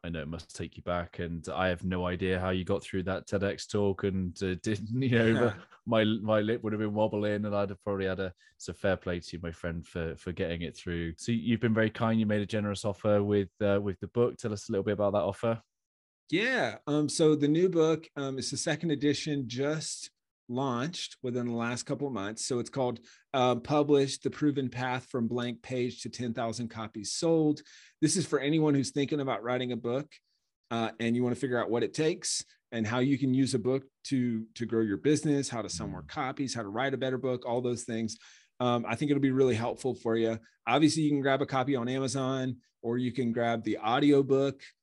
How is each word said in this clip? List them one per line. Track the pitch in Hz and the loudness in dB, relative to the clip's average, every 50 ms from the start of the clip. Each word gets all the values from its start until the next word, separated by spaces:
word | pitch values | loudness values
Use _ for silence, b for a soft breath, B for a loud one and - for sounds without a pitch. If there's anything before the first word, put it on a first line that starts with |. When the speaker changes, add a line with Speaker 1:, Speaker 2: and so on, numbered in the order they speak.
| - | -8
Speaker 1:
I | 85 | -8
know | 85 82 76 | -8 -8 -8
it | 76 | -8
must | 82 85 - _ - | -10 -12 -12 _ -12
take | - 90 85 _ - | -10 -10 -10 _ -12
you | - | -6
back, | 87 87 87 87 87 - - | -4 -2 -2 -2 -6 -8 -8
and | 87 82 85 85 76 - | -8 -6 -6 -8 -8 -8
I | 78 - 92 92 | -4 0 0 0
have | 90 85 95 | 0 0 -2
no | 92 92 90 90 | -4 -2 -2 -2
idea | 90 90 87 95 92 92 90 | -2 -2 -2 0 0 0 0
how | 90 92 | 0 0
you | 92 92 90 | -2 -2 0
got | 87 98 95 - | -2 -2 -2 -2
through | - - 98 90 | -4 -4 -4 -2
that | 90 92 92 - | -2 -4 -4 -4
ted | - - 98 98 | -4 -2 0 0
X | 98 90 - - | 0 -2 -4 -8
talk | - - 104 101 101 95 - - | -4 -2 0 2 2 0 0 -2
and, | 98 92 95 92 90 85 - 101 | -2 0 0 -2 -4 -4 -4 -2
uh, | 92 92 | -2 -2
<laughs> | 85 - | -2 -2
didn't, | 113 107 101 - 104 117 127 135 | -4 -4 -2 -4 -4 -2 -2 0
you | 131 | 2
know, | 123 117 113 113 113 | 4 4 6 4 4
Speaker 2:
<laughs> | 107 120 117 101 | 4 2 2 0
Speaker 1:
but | - B B B B B | -4 B B B B B
my, | - 120 110 110 | 0 2 4 4
my | 107 110 110 98 107 110 107 | 4 2 0 2 2 2 2
lip | 104 107 117 120 - | 4 2 -2 -2 -2
would | 107 104 | -4 -2
have | 107 | -2
been | 110 107 104 | -2 -2 2
wobbling, | 107 107 110 110 104 104 104 104 104 104 | 2 2 2 2 0 0 0 0 0 -2
and | 104 101 | -2 0
I'd | 101 101 98 | -2 -2 -2
have | 101 92 _ | -4 -8 _
probably | 107 101 98 98 | -4 -2 -2 -2
had | 92 92 90 | -2 -2 -2
a, | 95 92 85 b b b b | -4 -6 -8 b b b b
so | b - - 87 | b -12 -12 -12
fair | - - 101 92 | -2 0 0 0
play | - - 92 87 87 | 0 -2 -4 -6 -6
to | 85 - - | -6 -10 -12
you, | 85 85 | -8 -8
my | 85 82 | -8 -10
friend, | - - 87 82 85 82 | -6 -8 -6 -6 -6 -10
for, | - - 90 82 82 73 | -8 -8 -6 -6 -6 -6
for | - - 92 87 | -8 -8 -8 -4
getting | 82 95 82 85 82 85 | -4 -4 -4 -2 -4 -6
it | 80 76 | -8 -10
through. | - - 92 87 85 85 85 80 | -10 -8 -6 -6 -4 -4 -6 -8
So | - - - 120 | -8 -4 -2 -2
you've | 117 - 110 117 107 | -2 0 0 0 2
been | - 117 110 | 2 2 2
very | 110 110 110 | 2 2 0
kind. | 107 - 120 113 113 113 | 0 0 0 2 2 2
You | 113 | 2
made | 104 107 104 104 | 2 2 0 0
a | |
generous | 95 - 110 104 104 101 - - | -2 -2 -4 -2 -2 -4 -4 -4
offer | 110 101 - - 107 104 104 101 | -6 -6 -2 2 4 4 4 4
with, | 104 104 101 98 90 _ _ | 4 2 2 2 0 _ _
uh, | 107 101 101 101 | 0 2 2 2
with | 101 101 92 - | 2 -2 -6 -6
the | - - | -10 -4
book. | _ 120 120 117 - | _ 2 2 2 0
Tell | - - 113 104 | -4 -6 -6 -6
us | 98 - - | -6 -6 -4
a | 113 | -2
little | 98 98 | -2 0
bit | 104 104 | 0 0
about | 98 104 101 98 | 2 0 2 2
that | 104 78 | 2 0
offer. | 92 98 - - 117 113 110 _ _ _ _ _ _ _ _ _ _ _ _ _ _ | 0 -2 -2 -2 -2 -2 -2 _ _ _ _ _ _ _ _ _ _ _ _ _ _
Speaker 2:
Yeah. | 147 175 220 254 262 240 156 117 98 - _ | -2 0 0 0 0 0 0 0 -2 -6 _
Um, | - 143 151 151 139 | 0 2 2 2 0
so | - - 165 156 151 | 2 4 6 6 6
the | 147 143 143 | 6 4 2
new | 147 160 180 190 | 4 4 4 4
book, | 170 165 156 160 160 156 160 - _ | 4 4 4 4 4 0 -2 -10 _
um, | 143 139 139 135 135 | -8 -6 -6 -6 -6
is | 113 - | -6 -6
the | - | -6
second | 131 - 170 151 151 175 170 147 | -4 -2 -2 -2 -2 0 -2 -2
edition, | 143 135 147 147 - - 156 147 143 135 113 | 2 2 2 2 0 -2 -2 -2 -2 -4 -4
just | 120 123 139 143 156 160 156 - - - - - _ _ _ _ _ _ _ - | -4 -4 -2 -2 -2 -4 -6 -8 -10 -12 -14 -18 _ _ _ _ _ _ _ -6
launched | 120 123 139 135 123 120 127 160 180 - - - - _ - | -4 -2 -2 -2 -2 -2 -2 -4 -6 -8 -10 -10 -12 _ -8
within | 127 123 123 120 | -4 -4 -2 -2
the | 120 117 | -2 -2
last | 117 117 117 123 117 - | -2 -2 -2 -4 -4 -4
couple | - 147 120 143 143 | -6 -6 -4 -4 -4
of | 127 | -4
months. | 101 95 101 110 113 - | -4 -6 -6 -6 -8 -6
So | - 135 123 | -4 -2 -2
it's | 113 - | -4 -4
called, | - 139 131 123 120 117 B B B B B B - | -2 -2 -2 -2 -2 -4 B B B B B B 0
uh, | 135 123 127 123 | 2 4 4 2
Published: | 120 113 - 147 147 147 143 147 139 139 135 - - - | 0 0 0 2 2 4 6 6 6 6 2 -2 -4 -6
The | 139 | -6
Proven | - - 151 151 135 143 135 123 | -4 2 0 2 2 2 -2 -4
Path | - 120 127 127 127 127 - | -4 -4 -4 -2 -2 -4 -6
from | - - 131 117 110 | -4 -4 -2 -2 0
Blank | 120 123 120 123 120 113 - | 0 -2 -2 -4 -6 -8 -10
Page | - 131 127 123 123 113 - - | -6 -2 -2 -2 -2 -4 -6 -12
to | 123 | -12
Ten | - - 123 120 113 | -8 -6 -6 -4 -4
thousand | 131 120 117 110 113 123 110 | -2 -4 -4 -4 -6 -8 -8
Copies | - 113 110 104 _ 110 104 - - | -8 -8 -10 -10 _ -10 -8 -6 -6
Sold. | - - 165 165 165 156 151 151 151 - B B B B B B B | -2 2 4 4 6 6 4 2 0 -4 B B B B B B B
This | - 151 156 | 0 2 2
is | 190 147 | 2 0
for | - - 143 | 2 0 0
anyone | 131 143 156 160 156 151 143 | 2 2 2 4 4 4 4
who's | 139 131 - | 4 2 0
thinking | - 151 139 - 160 147 | 0 -2 0 0 0 -2
about | 139 135 120 101 110 | 0 -2 -2 -2 -2
writing | 117 123 127 127 123 123 | -2 0 0 0 -2 -4
a | |
book, | 113 117 117 120 135 - - - - _ _ _ _ _ _ _ _ _ _ 117 | -4 -2 -2 -2 -2 -4 -6 -16 -20 _ _ _ _ _ _ _ _ _ _ -2
uh, | 117 117 110 - - | -2 -2 -2 -2 -2
and | 113 117 117 | 0 0 2
you | 120 123 | 2 2
wanna | 123 120 | 0 0
figure | 117 - 131 123 120 107 | -2 -2 0 0 0 0
out | 90 | 2
what | 110 120 117 | 2 2 2
it | - - | 0 0
takes | - 156 160 180 196 - - - - - b b b b _ - | 0 0 0 0 0 -4 -4 -4 -4 -6 b b b b _ -4
and | 117 110 | -2 -2
how | 104 117 127 | 0 2 2
you | 127 139 143 - | 4 2 2 2
can | 139 131 127 | 2 2 2
use | 131 135 123 127 | 2 2 2 0
a | 123 | 0
book | 98 123 131 135 135 _ _ _ _ | 0 2 0 0 -2 _ _ _ _
to, | - 143 127 123 123 117 110 113 113 _ | -2 0 0 2 0 0 -2 -4 -8 _
to | - 120 | -8 -6
grow | 107 113 113 113 | -2 0 0 2
your | 107 98 | 2 0
business, | 98 - 143 151 143 - 156 143 139 135 - | 0 2 2 2 4 2 0 0 0 0 -2
how | 127 117 104 | -6 -6 -6
to | 95 | -6
sell | - - 113 101 | -6 -6 -6 -6
more | 95 90 85 | -8 -10 -12
Speaker 1:
Mm. | 73 | -10
Speaker 2:
copies, | - 156 139 127 139 - 139 127 - | -8 -6 -6 -6 -4 -4 -6 -4 -4
how | 120 110 | -6 -6
to | 98 | -4
write | 101 113 131 139 135 | -2 -2 -2 0 0
a | 123 | 0
better | 127 131 127 123 | -2 -2 -2 0
book, | 127 131 127 123 - | 0 -2 -2 -2 -2
all | 123 120 127 | -2 -2 0
those | 123 123 123 113 - | 0 0 -2 -2 -4
things. | - 117 110 113 110 - B B B B B B B B _ | -6 -4 -4 -4 -4 -6 B B B B B B B B _
Um, | 123 123 120 120 113 95 | 0 2 2 2 0 -2
I | 113 | -2
think | - 156 143 | -2 2 2
it'll | 143 139 | 2 4
be | 139 135 131 | 4 2 4
really | 131 135 127 120 | 6 4 4 4
helpful | 110 117 120 - - - 131 120 | 2 0 -2 -2 -2 -2 -4 -4
for | 120 - 117 113 | -2 -2 0 2
you. | 113 113 113 113 110 b b b b b | 2 2 2 0 -4 b b b b b
Obviously, | - 120 143 156 151 151 160 156 | 2 4 6 6 4 4 4 2
you | 147 | 2
can | 147 143 | 2 2
grab | 135 139 135 135 143 | 2 2 2 2 0
a | |
copy | - 135 131 127 131 139 | 0 0 0 0 2 0
on | 123 117 123 | 0 0 -2
Amazon, | 131 135 135 131 113 139 131 127 135 131 131 131 120 127 b b b _ - | -2 -2 -2 -2 -2 -2 -2 -2 -2 -2 -2 -4 -6 -8 b b b _ -4
or | 117 117 123 | -2 -2 0
you | 123 123 113 | -2 -2 -2
can | - 131 117 113 | 0 -2 0 0
grab | 123 120 117 120 117 107 | 0 2 0 0 0 0
the | 110 101 - | -2 -2 0
audiobook. | - 107 120 139 147 143 147 139 143 131 135 135 139 139 131 - - - _ _ | 0 0 2 4 6 8 8 6 6 6 4 4 4 2 0 -4 -14 -20 _ _